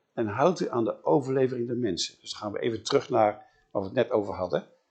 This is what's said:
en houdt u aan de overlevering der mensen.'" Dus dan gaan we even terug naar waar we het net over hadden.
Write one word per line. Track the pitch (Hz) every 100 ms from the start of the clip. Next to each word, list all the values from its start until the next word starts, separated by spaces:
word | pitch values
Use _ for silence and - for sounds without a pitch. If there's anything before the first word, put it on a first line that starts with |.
| _
en | - 110
houdt | 101 160 180
u | -
aan | 120
de | 110 -
overlevering | - 156 131 135 131 127 120
der | 120
mensen.'" | 117 82 - -
Dus | -
dan | -
gaan | 107
we | -
even | 123 110
terug | - 139 -
naar | 120 104 104 - _ _
waar | -
we | 98
het | 87
net | 95
over | 113 101
hadden. | 90 90 - - _ _